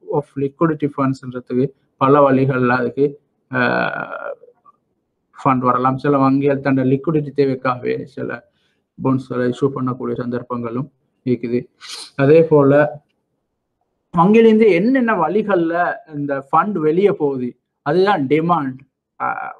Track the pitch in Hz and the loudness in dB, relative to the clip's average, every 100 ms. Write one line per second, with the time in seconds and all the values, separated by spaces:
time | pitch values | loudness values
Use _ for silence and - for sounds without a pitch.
0 | - 151 - 139 139 - 165 147 143 143 | -6 -6 -6 -6 -6 -2 -2 -2 -4 -2
1 | 135 131 127 127 - 127 139 - _ - | -4 -4 -8 -14 -6 -4 -4 -6 _ -2
2 | 135 143 139 131 135 131 123 127 120 135 | 2 4 6 4 2 0 0 0 -2 -2
3 | 143 143 _ _ _ 127 123 123 - - | -2 -4 _ _ _ -4 -2 -2 -4 -6
4 | - - - - - _ _ _ _ _ | -10 -12 -14 -14 -20 _ _ _ _ _
5 | _ _ _ - 143 127 127 123 131 131 | _ _ _ -6 -2 0 0 0 0 -2
6 | 147 143 135 135 139 135 139 135 127 135 | 0 2 2 2 0 0 0 0 2 0
7 | 151 156 143 127 139 131 131 123 123 127 | 0 -2 -2 -2 -2 -2 -4 -4 -6 -6
8 | - - 123 120 - _ _ _ _ - | -8 -12 -10 -12 -16 _ _ _ _ -8
9 | 131 131 131 123 123 123 139 135 127 127 | -2 -2 -4 -4 -4 -2 -4 -4 -6 -6
10 | 120 120 120 120 - 123 117 120 151 _ | -6 -6 -6 -8 -8 -8 -6 -8 -10 _
11 | _ _ 127 120 120 120 - _ - - | _ _ -4 -4 -2 -6 -6 _ -18 -18
12 | - - 139 165 165 151 139 143 147 139 | -10 0 4 4 6 4 4 4 0 -4
13 | _ _ _ _ _ _ _ _ _ _ | _ _ _ _ _ _ _ _ _ _
14 | _ 170 180 220 226 220 220 170 220 262 | _ 2 6 8 8 6 6 4 2 0
15 | 233 202 156 202 208 185 165 170 165 143 | 0 0 0 -2 0 0 0 -2 -4 -6
16 | - 147 143 139 - 160 196 185 151 165 | -10 -8 -6 -6 0 0 0 0 0 2
17 | 202 - 147 135 123 - _ _ 143 170 | 2 2 -2 -2 -8 -10 _ _ -4 0
18 | 196 190 135 151 170 165 135 131 _ _ | 2 0 0 0 0 -2 -4 -10 _ _
19 | _ - 127 - - | _ -8 -8 -6 -10